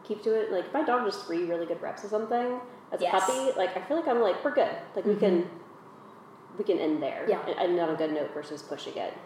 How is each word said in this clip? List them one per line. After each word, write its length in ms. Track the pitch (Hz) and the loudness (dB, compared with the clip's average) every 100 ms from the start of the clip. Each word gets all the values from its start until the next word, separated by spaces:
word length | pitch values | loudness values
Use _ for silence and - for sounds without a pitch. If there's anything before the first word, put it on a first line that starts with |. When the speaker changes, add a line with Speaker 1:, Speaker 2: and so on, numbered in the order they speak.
Speaker 1:
keep 200 | - 214 | -6 -4
to 100 | 233 220 | 2 2
it. 120 | 214 | 2
Like, 140 | 190 175 | 0 -2
if 80 | |
my 100 | 277 | 0
dog 220 | 311 247 220 | 2 2 2
does 120 | 190 | -4
three 220 | - 170 175 | -4 -2 0
really 200 | 170 170 | 0 -2
good 160 | 165 | -4
reps 220 | 156 - | -6 -8
of 60 | 208 | -4
something 500 | 214 226 240 247 247 - - - | -2 0 0 0 -4 -8 -16 -8
as 80 | 180 | -2
a 20 | |
Speaker 2:
Yes. 200 | 180 190 220 | 2 4 4
Speaker 1:
puppy, 320 | 262 269 - | 2 0 2
like, 180 | 185 - | 0 0
I 40 | |
feel 160 | 185 311 | -2 0
like 100 | 311 | 2
I'm 140 | 240 | 4
like, 220 | 220 175 | 4 2
"We're 100 | 294 | 0
good. 220 | 285 185 - - - | 2 2 0 -8 -4
Like, 100 | 208 | 0
we 80 | |
Speaker 2:
Mm-hmm. 60 | 208 | 4
Speaker 1:
can, 300 | 208 180 175 - - - - - - - - - - - | 6 4 2 -6 -16 -20 -20 -20 -20 -20 -20 -20 -20 -8
we 60 | |
can 160 | 208 180 | 0 2
end 220 | 156 151 | 2 0
there." 240 | 139 - - | -2 -2 0
Speaker 2:
Yeah. 120 | 196 | 0
Speaker 1:
And, 80 | - - | 0 0
and 140 | 180 | 2
end 80 | 175 | 4
on 100 | 165 | 2
a 60 | 156 | 2
good 140 | 160 | 0
note 200 | 151 143 | 0 -2
versus 280 | 151 147 151 | -4 -8 -10
pushing 340 | - 143 - - | -8 -8 -6 -6
it. 160 | 95 - | -6 -8